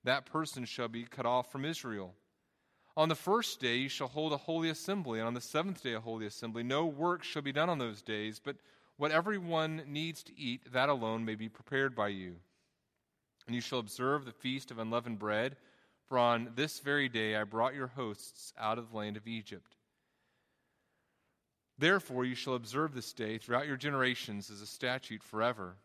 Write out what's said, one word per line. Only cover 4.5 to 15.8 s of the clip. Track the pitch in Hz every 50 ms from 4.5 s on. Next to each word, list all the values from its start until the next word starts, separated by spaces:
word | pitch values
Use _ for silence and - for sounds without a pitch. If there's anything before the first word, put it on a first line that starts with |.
| 165 165 160 165
assembly, | 156 - - - 196 202 165 127 113 110
and | 110
on | 117 120
the | 123
seventh | - - - 156 170 196 185 -
day | - 131 117
a | 110
holy | 113 117 113 113 110
assembly. | 104 - - 120 113 110 117
No | 117 123 131 147 165
work | 165 143 139 160 175 175 175 -
shall | - - 156
be | 143 143
done | 135 147 160 180
on | 170 143
those | 123 117 104 104
days, | - - 110 104 107 110 107 -
but | _ 139 139 - _ - _ _ _ _ _ -
what | 147 151
everyone | 156 160 170 214 208 196 175 170 165 160 156 156 160 160 147
needs | 143 143 151 160 165 160 -
to | - - - -
eat, | 143 123 120 123 _ 123
that | 123 127 131 143
alone | 143 127 113 110 113 113 113
may | 110 110
be | 107 110 110
prepared | - - - - 139 135 139 135 123
by | 117 104 104
you. | 101 95 92 90 87 85 - _ _ _ _ _ _ _ _ _ _ _ _ _ _ _ _ _ _ _ -
And | - 120
you | 120
shall | 117 - 135 123
observe | 113 101 - - 127 135 143 151 135
the | 123
feast | 113 _ - 127 131 135 131 -
of | 127 113
unleavened | 113 110 113 120 117 120 113 101
bread, | 107 107 107 107 117 135 139 - _ _ _ _